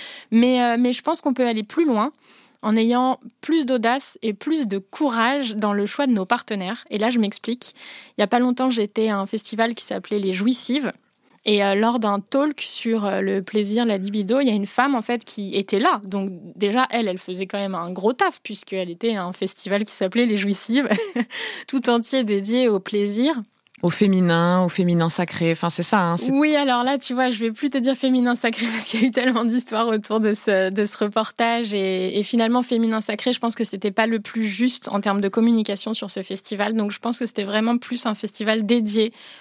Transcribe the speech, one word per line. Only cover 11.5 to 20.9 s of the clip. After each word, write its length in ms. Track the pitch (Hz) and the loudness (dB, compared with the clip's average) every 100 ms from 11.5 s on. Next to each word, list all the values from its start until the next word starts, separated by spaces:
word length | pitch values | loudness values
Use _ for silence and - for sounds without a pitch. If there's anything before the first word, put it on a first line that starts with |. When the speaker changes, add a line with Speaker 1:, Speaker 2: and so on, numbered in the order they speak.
| 208 | 2
Speaker 1:
euh, 120 | 196 196 | 4 2
lors 240 | 220 240 | 2 2
d'un 220 | 214 202 | 0 -2
talk 380 | 196 269 302 277 | 0 0 0 -2
sur, 460 | - - 226 226 202 | -8 -6 -2 0 0
euh, 160 | 196 | -2
le 220 | 196 196 | 0 -2
plaisir, 420 | 185 214 202 214 233 | -2 -2 0 0 0
la 140 | 202 | 0
libido, 400 | 190 214 190 262 | -2 -2 0 2
il 60 | 269 | 2
y 20 | |
a 40 | |
une 120 | 208 202 | 2 0
femme, 300 | - 262 254 | 0 2 0
en 80 | |
fait, 200 | 214 240 | -2 -4
qui 320 | - - 196 202 | -6 -10 -4 -2
était 220 | 196 202 | 0 2
là. 240 | 320 311 | 2 0
Donc, 280 | 202 196 196 175 151 180 | -2 -4 -4 -8 -14 -4
déjà, 320 | 202 233 254 | 0 0 0
elle, 180 | 233 214 | 0 -2
elle 120 | 180 | -4
faisait 260 | - 185 190 | -8 -8 -6
quand 140 | 202 | -6
même 160 | 196 185 | -4 -6
un 160 | 175 | -6
gros 220 | 185 202 | -2 -2
taf, 260 | 254 381 - | 0 0 -2
puisqu'elle 480 | - 208 - 190 180 | -8 -10 -8 -6 -6
était 260 | 175 233 214 | -4 -2 -2
à 100 | 180 | -4
un 60 | |
festival 540 | 185 190 - 190 202 208 | -6 -6 -6 -4 -2 -2
qui 80 | |
s'appelait 320 | - 190 233 240 | -4 -2 2 2
Les 120 | 208 | 2
Jouissives, 520 | 202 196 - 247 254 | 0 -2 0 0 2